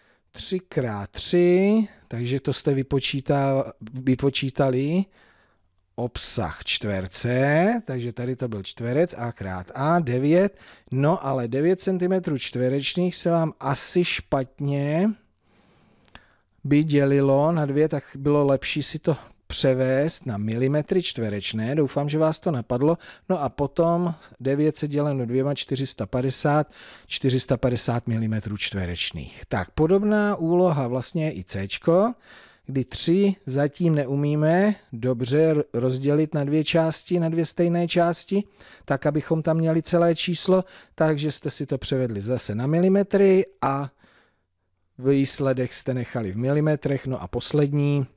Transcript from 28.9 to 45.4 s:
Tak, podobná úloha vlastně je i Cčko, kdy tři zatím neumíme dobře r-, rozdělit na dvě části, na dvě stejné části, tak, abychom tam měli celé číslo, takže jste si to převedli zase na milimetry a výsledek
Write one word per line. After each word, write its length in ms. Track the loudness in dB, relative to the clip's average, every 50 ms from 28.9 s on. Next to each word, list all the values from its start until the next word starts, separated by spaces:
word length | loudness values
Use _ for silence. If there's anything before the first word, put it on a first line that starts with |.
| -4 -6 -6 -6 -6 -10 -12 -12 -16 -18 -10 -6
Tak, 240 | -4 -4 -4 -4
podobná 640 | -2 0 2 4 4 2 2 2 2 2 2 0 -2
úloha 520 | -2 0 2 2 4 4 4 2 0 -2 -2
vlastně 380 | -2 -4 -4 -4 -4 -4 -4
je 100 | -2 -4
i 80 | -6 -10
Cčko, 720 | -8 -6 -6 -6 -6 -8 -2 2 4 4 4 4 2 0 -6 _ -20 -20 -20 -20 -20 _ _ _
kdy 200 | -6 -4 -4 -4
tři 500 | -4 -4 -4 0 2 2 4 4 2 2 -2 _
zatím 500 | -4 -2 0 0 -2 0 0 0 2 2
neumíme 800 | 2 0 0 -2 -2 0 0 0 2 2 4 4 4 4 2 0 -2 -6 _ -10
dobře 580 | -4 -2 -2 0 0 0 0 2 4 4 4
r-, 120 | 4 2 0 -2 -2
rozdělit 600 | -2 0 0 0 0 0 2 2 2 2 0 0
na 100 | -2 -2
dvě 200 | 0 0 0 0
části, 560 | 2 2 2 2 2 -2 -4 -4 -4 -2 0
na 100 | 0 0
dvě 160 | 0 0 -2
stejné 420 | -2 0 0 0 2 2 0 0 0
části, 560 | 2 2 2 2 0 -2 -4 -2 -2 -2 -2 -4 _ _ -20 -20 -20 -18 -4
tak, 200 | -4 -4 0 0
abychom 380 | 0 0 0 -2 0 -2 0 0
tam 140 | 0 0 2
měli 240 | 2 2 2 0
celé 340 | 0 0 2 4 4 4 2
číslo, 480 | 2 -2 -4 -4 -2 0 2 2 2 2 -2 -10 -20 -20 _ _
takže 360 | 0 0 2 2 0 -2 -4
jste 180 | -4 -4 -6 -8
si 160 | -6 -6 -6
to 120 | -4 -4 -6
převedli 440 | -2 -2 -2 0 0 -2 -2 -4
zase 340 | -4 -4 -4 -2 -2 -4 -4
na 120 | -2 0 0
milimetry 800 | 2 2 4 4 4 4 2 2 4 4 6 6 6 4 2 0 -4 _
a 280 | -2 -2 -2 -2 -4 -8 -10 _ _ _ _ _ _ _ _ _ _ _ _ _ _ _ _ _ _ _ _ -2
výsledek 760 | 0 2 2 4 2 0 -2 -2